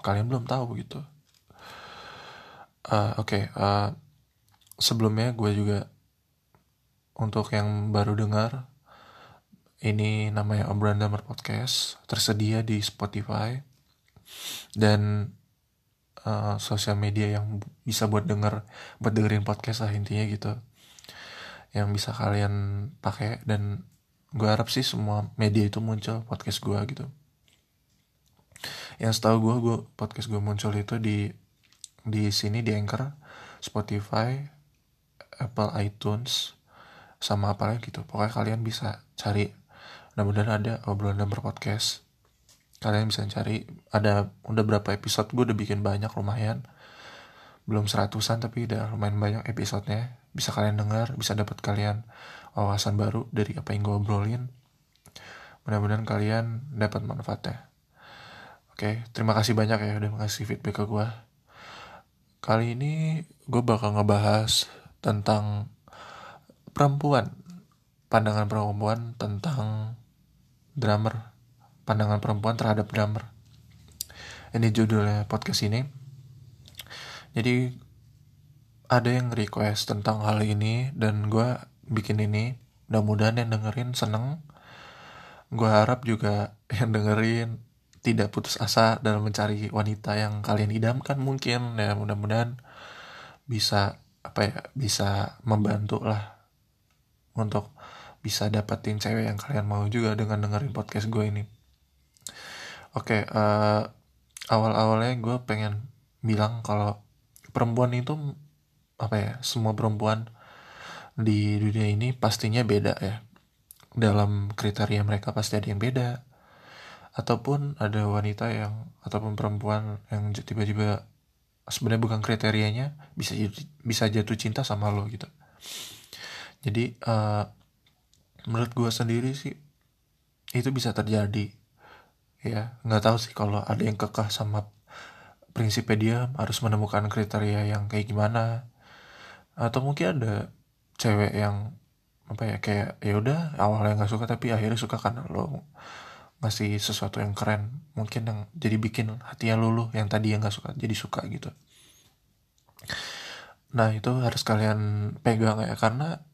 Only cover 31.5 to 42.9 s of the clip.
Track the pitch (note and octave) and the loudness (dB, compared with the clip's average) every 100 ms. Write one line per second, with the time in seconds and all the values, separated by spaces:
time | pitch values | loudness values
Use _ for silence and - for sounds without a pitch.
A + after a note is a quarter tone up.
31.5 | _ _ _ - _ A#2 G#2+ G#2 G#2 G#2 | _ _ _ -20 _ -2 0 2 0 0
32.5 | A2+ A2+ G#2 G2+ A2+ C3+ D3 - - - | 0 0 0 0 -2 -4 -8 -18 -20 -20
33.5 | - - G#2+ - G#2 G#2 A2 A#2+ C3+ C#3+ | -16 -6 -4 -2 -4 -2 0 0 -2 -8
34.5 | _ _ _ _ _ _ - - - B2 | _ _ _ _ _ _ -20 -16 -8 -4
35.5 | - G#2 G#2+ G2+ - G#2 A2 C3 - - | 0 0 0 -2 -2 -4 -2 -2 -4 -4
36.5 | - _ - - - - - - G2+ G2+ | -10 _ -20 -20 -20 -20 -8 -2 2 2
37.5 | G2+ G#2+ A#2 - G#2+ - G#2+ G#2+ A2 A2 | 2 0 -2 -6 -10 -6 0 0 0 -2
38.5 | A2+ A2 A2+ G#2 - - - - G#2 G2+ | -2 -2 -4 -6 -6 -12 -6 0 2 0
39.5 | - _ - - - - - G2+ G#2 A2 | -4 _ -20 -20 -20 -8 -2 0 2 2
40.5 | G#2+ A2 A#2 G#2 G2+ G#2 G2+ G#2 G2+ G#2+ | 0 0 -4 -4 -2 0 0 -2 -2 -6
41.5 | - - A2+ - - _ _ _ _ _ | -6 -4 -2 -2 -6 _ _ _ _ _
42.5 | _ _ - A2+ | _ _ -6 0